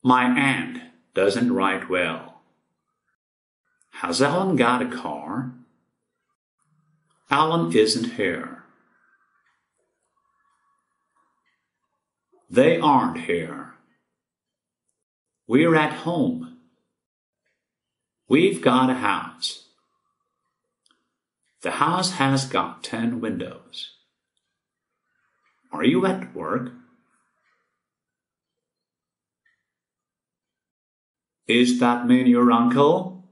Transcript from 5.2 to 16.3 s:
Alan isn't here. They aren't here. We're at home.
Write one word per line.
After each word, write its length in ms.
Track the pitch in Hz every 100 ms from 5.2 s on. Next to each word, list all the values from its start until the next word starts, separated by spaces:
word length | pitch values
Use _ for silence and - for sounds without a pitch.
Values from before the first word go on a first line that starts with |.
| 80 110 131 - _ _ _ _ _ _ _ _ _ _ _ _ _ _ _ _ _
Alan 460 | 143 156 165 - 117
isn't 360 | 110 113 113
here. 500 | - 98 80 76 - _ _ _ _ _ _ _ _ _ _ _ _ _ _ _ _ _ _ _ _ _ _ _ _ _ _ _ _ _ _ _ _ _ _ _ _ _ _ _
They 280 | 127 151 170
aren't 460 | 156 135 - -
here. 500 | - 87 80 67 65 - _ _ _ _ _ _ _ _ _ _ _ _ _ _ _ _ -
We're 300 | 123 165 160
at 160 | 147
home. 680 | - 165 165 123